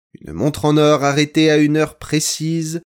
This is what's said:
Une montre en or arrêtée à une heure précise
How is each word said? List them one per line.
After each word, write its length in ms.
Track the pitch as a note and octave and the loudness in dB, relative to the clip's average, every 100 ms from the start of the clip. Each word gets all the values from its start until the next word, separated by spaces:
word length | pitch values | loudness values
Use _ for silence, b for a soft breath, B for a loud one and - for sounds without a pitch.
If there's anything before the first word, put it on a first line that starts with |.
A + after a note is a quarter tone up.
| _ | _
Une 200 | - - | -20 -12
montre 320 | D#2+ D3 C#3+ | -4 -4 -2
en 120 | D3+ D3+ | 0 4
or 260 | D3+ D3 | 4 2
arrêtée 480 | C#3+ C#3 D3 D#3+ D#3 | 0 0 0 2 2
à 60 | D3+ | 4
une 200 | D3 D#3 | 2 2
heure 220 | D3+ - | -2 -6
précise 840 | - D3+ - - D#3+ E3 D#3+ E3 - | -4 -4 -4 -6 -4 -4 -4 -8 -12